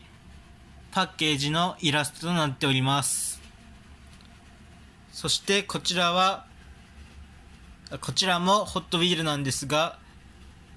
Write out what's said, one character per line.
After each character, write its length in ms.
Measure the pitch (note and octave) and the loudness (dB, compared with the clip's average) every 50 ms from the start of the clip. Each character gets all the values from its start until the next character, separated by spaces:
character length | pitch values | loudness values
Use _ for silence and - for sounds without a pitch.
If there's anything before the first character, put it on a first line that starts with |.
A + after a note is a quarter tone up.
| - - - - - - - - - - - - - - - - - - | -8 -16 -20 -20 -20 -20 -20 -20 -20 -20 -20 -20 -20 -20 -20 -20 -20 -4
パ 100 | - F#3+ | -2 -2
ッ 140 | F#3 - - | -2 -2 -2
ケ 180 | - D#3+ D#3 D3+ | 0 0 0 2
ー 40 | |
ジ 140 | C3+ C#3+ D3 | 2 0 0
の 240 | D3+ E3 F3 F#3 - - | 2 2 0 0 -2 -2
イ 120 | F3+ D3+ | 0 2
ラ 140 | C#3 D3+ C#3+ | 2 2 0
ス 80 | C#3+ - | -2 -4
ト 80 | - | -6
と 120 | D#3+ E3+ F3+ | -4 -2 0
な 140 | E3+ D3+ | 2 0
っ 80 | C#3+ C3 | 0 0
て 100 | - D#3+ | 0 0
お 60 | C#3 | 2
り 100 | C3+ C3 | 2 2
ま 220 | C3 C3+ C#3 C#3+ C3 | 2 2 2 2 0
す。 360 | - - - - - - - - - - - - - - - - - - - - - - - - - - - - - - - - - - - - - - - - - | 0 -2 -2 -4 -4 -6 -8 -14 -20 -20 -20 -20 -20 -20 -20 -20 -20 -20 -20 -20 -20 -20 -20 -20 -20 -20 -20 -20 -20 -20 -20 -20 -20 -20 -20 -20 -20 -20 -20 -20 -18
そ 180 | - - - D#3 | -12 -6 -2 -2
し 80 | - | -2
て 240 | - - - G3 G3+ | 0 0 0 0 0
こ 180 | G3 - - D#3 | 0 -2 -6 -4
ち 140 | - - F3+ | -4 -2 0
ら 180 | F3 F3 E3+ | 0 0 2
は、 360 | F3 F#3 F#3 F#3+ F#3+ F#3 - - - - - - - - - - - - - - - - - - - - - - - - - - - - - - D3+ C#3 | 4 4 4 2 2 -2 -6 -16 -20 -20 -20 -20 -20 -20 -20 -20 -20 -20 -20 -20 -20 -20 -20 -20 -20 -20 -20 -20 -20 -20 -20 -20 -20 -20 -14 -14 -12 -8
こ 120 | - - B2+ | -8 -2 0
ち 120 | - F#3+ | 0 2
ら 140 | F#3+ F3+ E3+ | 2 2 2
も 260 | F3+ F#3 G3 G#3+ F#3+ | 4 4 4 4 2
ホ 140 | - - F#3 | 0 -4 -6
ッ 40 | - | -4
ト 120 | - - | -2 0
ウ 40 | E3+ | 2
ィ 120 | E3+ F3+ F3 | 2 2 2
ー 40 | |
ル 60 | D#3+ E3 | 2 0
な 120 | D#3 D3 | 0 -2
ん 80 | C#3+ C#3+ | 0 -2
で 80 | C3 | -2
す 160 | B2+ - D3 | -2 -2 -2
が、 320 | C3+ D3 D3+ D#3+ E3+ - - - - - - - - - - - - - - - - - | 0 0 2 2 0 -2 -8 -18 -20 -20 -20 -20 -20 -20 -20 -20 -20 -20 -20 -20 -20 -20